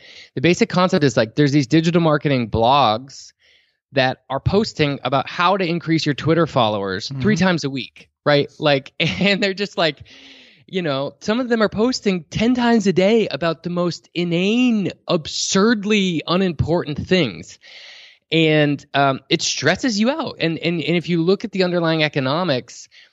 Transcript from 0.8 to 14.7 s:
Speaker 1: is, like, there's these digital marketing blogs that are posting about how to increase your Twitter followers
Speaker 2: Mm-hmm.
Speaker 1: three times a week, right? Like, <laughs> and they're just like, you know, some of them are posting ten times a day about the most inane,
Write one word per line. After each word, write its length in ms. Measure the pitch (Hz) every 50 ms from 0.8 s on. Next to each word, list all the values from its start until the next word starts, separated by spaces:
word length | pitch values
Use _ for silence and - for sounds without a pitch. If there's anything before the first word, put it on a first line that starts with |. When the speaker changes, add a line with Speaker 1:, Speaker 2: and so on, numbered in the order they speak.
| 185 185 190 180 143
Speaker 1:
is, 120 | 135 -
like, 180 | 131 110 110 -
there's 180 | - 147 139 131
these 140 | 151 131
digital 340 | - 151 165 160 175 165 175
marketing 500 | 170 160 147 147 - 151 139 127 120 107
blogs 840 | - 113 113 120 139 143 131 110 107 113 131 139 - - - - - _ _ _ _ _ _ _ _ _ _ _ -
that 300 | 135 127 127 127 - _ -
are 100 | 135 135
posting 580 | - - 185 202 226 - - - 156 143 139 - -
about 240 | 131 139 131 - -
how 300 | - - 180 175 208 196
to 80 | 190
increase 400 | 160 170 170 - 160 160 156 -
your 80 | 151 135
Twitter 320 | - - 151 160 165 165
followers 640 | 147 - 139 117 107 107 101 98 98 92 98 - -
Speaker 2:
Mm-hmm. 100 | 139 135
Speaker 1:
three 160 | 127 208 214
times 260 | 160 185 185 175 147 -
a 40 | 139
week, 400 | 135 131 110 - _ - - _ _ _ -
right? 260 | 147 147 143 - - _ -
Like, 360 | 156 147 143 135 131 - _
<laughs> 40 | -
and 420 | 170 156 - - 180 202 202 180 208
they're 100 | 196 190
just 240 | 190 202 190 -
like, 320 | 202 175 156 143 - - - - - - - - - - - _ _ _
you 140 | - - 185
know, 340 | 175 151 135 135 139 135 - _
some 200 | - - 214 247
of 100 | 262 226
them 100 | 240 220
are 80 | 214 196
posting 560 | - 196 220 254 254 - - 208 185 175 156 -
ten 240 | - - 220 240 254
times 320 | 247 240 233 233 226 196
a 60 | 202 165
day 340 | 175 185 196 233 226 202 -
about 360 | - 135 170 165 160 160 -
the 40 | 175
most 400 | 175 175 175 175 160 - _ _ -
inane, 800 | 170 175 175 165 170 185 202 226 247 254 247